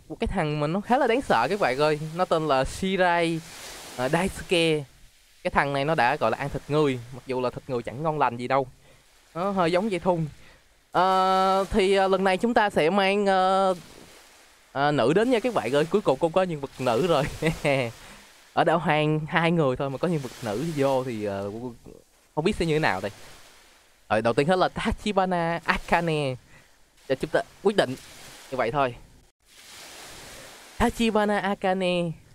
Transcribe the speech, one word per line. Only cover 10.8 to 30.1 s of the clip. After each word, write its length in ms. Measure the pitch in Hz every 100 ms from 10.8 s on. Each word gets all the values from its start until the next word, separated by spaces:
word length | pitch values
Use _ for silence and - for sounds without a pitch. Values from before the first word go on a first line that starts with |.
| _
À, 720 | 160 185 190 185 190 190 190
thì, 320 | 190 220 190 196
à, 120 | 190
lần 160 | 190
này 140 | 190 185
chúng 160 | 233
ta 160 | 240 208
sẽ 200 | 196 156
mang, 360 | 202 190 202 196
ờ, 480 | 190 185 190 190 175 - - - - - - - _ _ 135
ờ, 160 | 147
nữ 220 | 147 117
đến 160 | 180 240
nha 80 | 233
các 140 | 247
bạn 220 | 180 110 143
ơi. 100 | 160
Cuối 120 | 196
cùng 180 | 175 135
cũng 120 | 165
có 120 | 185
nhân 160 | 185 151
vật 120 | 139 -
nữ 280 | 127 113 175
rồi. 160 | 147 143 - 156 160
<laughs> 280 | 151 135 120 - - - - - -
Ở 100 | -
đảo 160 | 160 170
hoang 400 | 165 151 151 156 156
hai 240 | 175 165
người 240 | 175 139 127
thôi 140 | 139
mà 80 | 131
có 100 | 170
nhân 120 | 160
vật 120 | 127 -
nữ 220 | 117 104 165 147
vô 280 | 135 131
thì, 200 | 131 110
ờ, 280 | 104 98 101 110 123 117 - - _ _ _ 156
không 80 | 175
biết 100 | 202
sẽ 100 | 165
như 80 |
thế 60 | 156
nào 220 | 143 95
đây. 100 | 101 - - - - - - _ _ _ _
Rồi, 120 | 107
đầu 120 | 113
tiên 140 | 117 147
hết 80 | 185
là 120 | 156
Tachibana 920 | - 220 - 208 190 185 175 165 170 -
Akane. 680 | 185 - 175 170 151 139 127 - - _ _ _ _ -
Để 80 | 131
chúng 140 | 165
ta 120 | 160 - -
quyết 120 | 196 196
định 200 | 127 131 - - - - -
như 60 | 127
vậy 140 | 117
thôi. 240 | 147 131 - - - _ _ _ - - - - - -